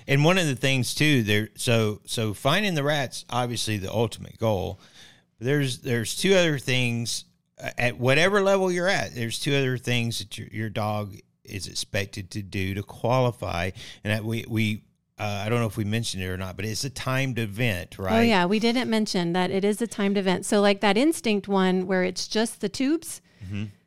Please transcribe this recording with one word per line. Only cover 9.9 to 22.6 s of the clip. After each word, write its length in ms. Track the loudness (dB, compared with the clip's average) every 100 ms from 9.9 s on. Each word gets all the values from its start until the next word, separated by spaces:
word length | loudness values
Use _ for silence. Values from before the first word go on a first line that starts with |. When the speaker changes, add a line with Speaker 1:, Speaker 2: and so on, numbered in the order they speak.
| 0 0 -4
Speaker 1:
that 180 | -8 -12
your, 100 | -10
your 180 | -8 -4
dog 460 | -2 -2 -2 -6 -12 _ _ -12
is 220 | -10 -8
expected 640 | -8 -4 -4 -4 -8 -8
to 100 | -10
do 320 | -6 -4 -2
to 100 | -4
qualify. 880 | -8 -4 0 2 2 -2 -6 -2 -4 -6 -16 -8
And 80 | -4
that 140 | -4 -2
we, 180 | -6 -2
we, 340 | 0 0 -2 -8 _ _ -8
uh, 260 | -6 -4 -2
I 20 |
don't 140 | 0
know 40 | 0
if 120 | -2
we 80 | -2
mentioned 360 | -2 -2 -4
it 60 | -4
or 80 | -6
not, 220 | -6 -6
but 80 | -6
it's 180 | -4
a 60 | -6
timed 500 | -6 -2 -2 -2 -2
event, 580 | -4 0 0 0 -6 -6
right? 200 | 2 4
Speaker 2:
Oh, 40 |
yeah. 240 | 6 4 4
We 140 | 2
didn't 300 | 2 0 0
mention 420 | 0 0 0 0
that 200 | 0 0
it 120 | 0
is 180 | 0 0
a 60 | -4
timed 300 | -2 0 2
event. 280 | 2 0 2
So, 140 | 4
like, 220 | 4 4
that 160 | 2 4
instinct 500 | 2 2 0 0 2
one 400 | 2 4 2 2
where 160 | 0
it's 240 | 0 -4 -4
just 320 | -2 -2
the 80 | -2